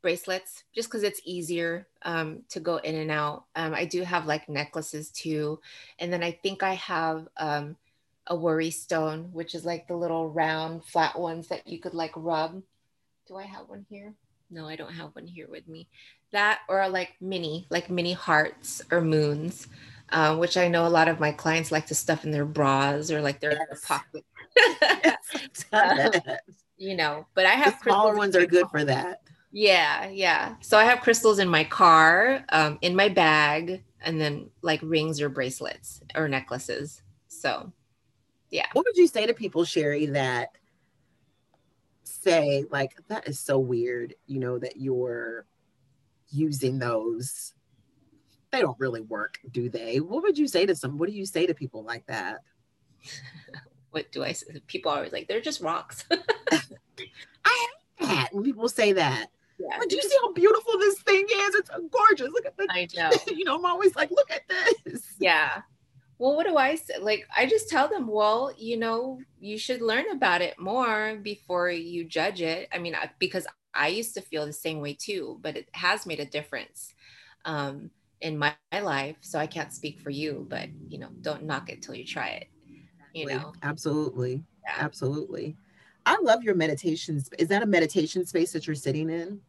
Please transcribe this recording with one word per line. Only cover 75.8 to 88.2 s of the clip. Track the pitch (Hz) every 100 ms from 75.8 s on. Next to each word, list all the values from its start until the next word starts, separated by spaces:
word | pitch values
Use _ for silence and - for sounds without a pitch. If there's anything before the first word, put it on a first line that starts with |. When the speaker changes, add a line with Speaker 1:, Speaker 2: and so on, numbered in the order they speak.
| 180 214 185
Speaker 1:
made | 147
a | 143
difference, | 147 151 127 - - - _ - - - _ 160
um, | 151 139 139 165 _ _ _
in | 165 151
my, | 147 151 _
my | 185
life. | 196 139 139 156
So | - 160
I | 156
can't | 170 147
speak | - 151 147
for | 147
you, | 139 151 139 -
but, | - - - -
you | 143
know, | - -
don't | 151 147
knock | 156 135 175
it | 151
till | - 117
you | 127
try | 151 104
it, | - - _ _ - _ _ _
you | 165 143
Speaker 2:
Absolutely. | 135
Speaker 1:
know? | 156 -
Speaker 2:
Absolutely. | 143 160 160 151 151 123 127 131 160 _
Speaker 1:
Yeah. | - -
Speaker 2:
Absolutely. | 151 - 131 147 - - 156 156 _ _ _ _ -
I | 392
love | 320 226
your | 233 185
meditation | 156 143 175 160 - 147
sp-, | 135 -
is | 165
that | 196
a | 208
meditation | 180 160 185 156 185